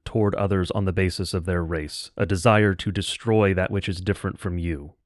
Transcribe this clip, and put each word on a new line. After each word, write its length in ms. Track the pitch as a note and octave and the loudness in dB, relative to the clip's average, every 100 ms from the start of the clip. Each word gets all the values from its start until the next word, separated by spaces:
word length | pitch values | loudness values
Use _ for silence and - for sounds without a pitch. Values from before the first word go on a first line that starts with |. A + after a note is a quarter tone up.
toward 300 | - A2+ G#2 - | -4 0 0 0
others 340 | G2+ G2 F2+ | 0 0 0
on 140 | G#2 | 0
the 80 | F#2+ | 0
basis 420 | F2+ F#2 - F2+ | 2 0 0 -4
of 120 | F#2+ F2 | -4 -2
their 180 | F2 | -2
race, 480 | E2 E2+ D2+ - - - | -2 -4 -6 -10 -10 -4
a 80 | |
desire 500 | F#2+ F#2+ A#2+ G#2+ G#2 | 0 2 6 6 4
to 180 | F#2 - | 2 -2
destroy 600 | G2 F#2 - A#2 A2 G2+ | -4 -4 -4 2 4 4
that 160 | F#2 F#2 | 2 0
which 180 | G2+ G2+ | -2 -4
is 120 | F#2 | -4
different 380 | F#2+ G2 G2 - | -2 -2 -4 -6
from 180 | F#2+ F2 | -6 -4
you. 380 | E2+ D2+ D2 - | -4 -4 -8 -20